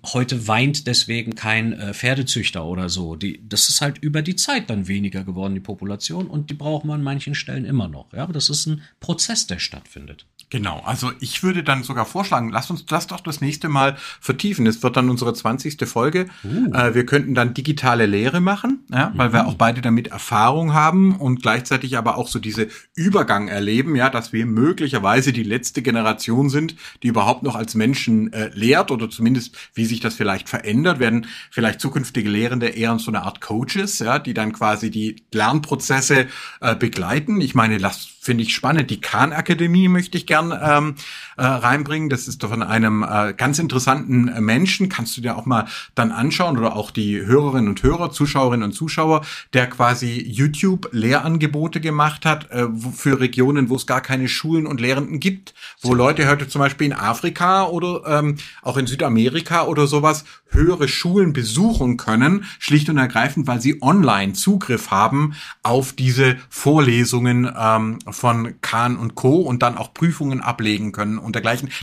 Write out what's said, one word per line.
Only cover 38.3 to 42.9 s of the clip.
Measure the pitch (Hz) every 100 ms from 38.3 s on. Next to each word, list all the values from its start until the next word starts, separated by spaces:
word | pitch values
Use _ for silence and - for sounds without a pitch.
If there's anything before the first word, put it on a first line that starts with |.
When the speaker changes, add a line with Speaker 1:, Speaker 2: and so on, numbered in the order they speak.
| 117
Speaker 2:
ich | 113 -
spannend, | 131 156 135
die | 107
Khan-Akademie | - 107 143 156 160 160 170 175 185
möchte | 180 180 180
ich | -
gern, | 156 170 160
ähm, | 151 147 151 143 - - - -
äh, | 127
reinbringen. | 127 120 143 143 156 156
Das | 123 -
ist | -
doch | 107
von | 113
einem, | 90 113 110